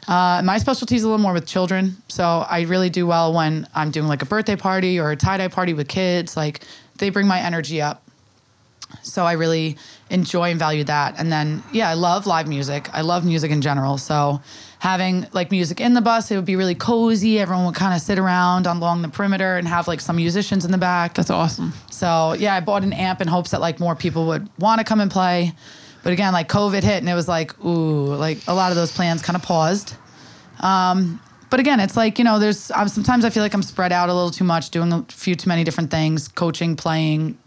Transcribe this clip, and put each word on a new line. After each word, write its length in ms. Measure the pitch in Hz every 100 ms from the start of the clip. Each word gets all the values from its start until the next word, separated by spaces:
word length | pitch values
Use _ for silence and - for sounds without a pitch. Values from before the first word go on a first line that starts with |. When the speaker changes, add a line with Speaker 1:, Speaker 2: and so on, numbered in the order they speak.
| -
Speaker 1:
Uh, 340 | 180 180 175
my 140 | 185 208
specialty 380 | 277 254 233 247
is 80 |
a 20 | 220
little 160 | 214
more 100 | 196
with 140 | 175 160
children. 500 | 190 180 190 190 185 -
So 360 | - 175 170 -
I 120 | 170
really 280 | 165 185 185
do 160 | 180 175
well 260 | 165 165
when 340 | 165 156 156 156 156
I'm 160 | 156
doing, 160 | 151 156
like, 140 | 139
a 40 | 143
birthday 300 | 214 214 202
party 420 | 196 190 185 180
or 140 | 151
a 40 | 151
tie-dye 320 | 185 196 185
party 240 | 185 180
with 140 | 156 147
kids. 480 | 190 185 175 165 -
Like, 260 | 151 - - - - -
they 120 | 196
bring 180 | 202 196
my 100 | 180
energy 420 | 175 165 143 160
up. 200 | 147 151 _ _ _ _ _ _ _ _ - -
So 220 | - -
I 80 | 170
really 440 | 165 165 165 160 147 - - -
enjoy 420 | 180 175 175 175
and 80 | 170
value 260 | 160 151
that. 300 | 147 147 143 -
And 140 | 165
then, 300 | 156 151 156 -
yeah, 160 | 220 196
I 60 |
love 320 | 165 175 185 202
live 200 | 165 156
music. 420 | 143 135 143 -
I 80 | -
love 240 | 160 175
music 260 | 175 160 151
in 100 | 151
general. 380 | 147 139 135 139
So 420 | - 151 143 143 - - - -
having, 480 | 185 185 185 185 -
like, 180 | 190 180
music 300 | 190 165 180
in 140 | 240
the 60 | 240
bus, 300 | 233 226 220
it 60 | 196
would 80 |
be 100 | 180
really 220 | 185 185 175
cozy. 640 | - 233 226 220 220 214
Everyone 240 | 180 185 180
would 80 |
kinda 240 | 170 190 175
sit 200 | 170 196
around 460 | 190 180 180 180 180
along 360 | 170 170 170
the 60 | 165
perimeter 480 | - 202 190 190 180
and 100 | 170
have, 220 | 175 170
like, 120 | 160
some 140 | - 170
musicians 480 | 165 185 196 196
in 60 | 170
the 80 | 185
back. 360 | 180 175 170
Speaker 2:
That's 160 | - 175
awesome. 420 | 180 165 - 170 - -
Speaker 1:
So, 440 | - 180 165 160 -
yeah, 160 | 208
I 60 | 190
bought 220 | 170 202
an 80 | 190
amp 280 | - 185 185
in 60 | 180
hopes 240 | 180 175
that, 100 | 175
like, 200 | 165 156
more 160 | 175 160
people 300 | 175 156 165
would 220 | 156 202 -
wanna 240 | 202 226
come 160 | 220 214
and 100 | 196
play. 440 | 196 185 175 175 - - - - -
But 80 | 170
again, 200 | 175 196
like, 160 | 180 165
covid 360 | 202 208 196
hit 140 | 190 190
and 100 | 175
it 60 |
was 120 | 175 160
like, 320 | 170 156 -
ooh, 500 | 196 170 160 151 139
like, 240 | 143 156 147 -
a 80 |
lot 160 | 185 185
of 60 | 170
those 160 | 165
plans 300 | - 175 165
kinda 180 | - 175
paused. 540 | - 170 160 202 - - - - - - - -
Um, 580 | 185 190 185 185 180 165 - - -
but 80 | 254
again, 220 | 269 262
it's 160 | 196 -
like, 220 | 220 220
you 60 |
know, 140 | 240 214
there's, 320 | 214 208 -
um, 120 | 233 202
sometimes 360 | 214 202 247
I 60 | 226
feel 120 | 214
like 120 | 208
I'm 80 | 202
spread 280 | - - 180
out 160 | 175 175
a 60 |
little 160 | 180 175
too 140 | 170
much, 260 | 180 165 -
doing 220 | 170 170
a 120 | 170 -
few 260 | - -
too 140 | 175 190
many 160 | 170
different 260 | 160 160 156
things, 380 | 160 156 156 -
coaching, 480 | - 170 156 170 160
playing, 640 | 165 160 156 156 156 -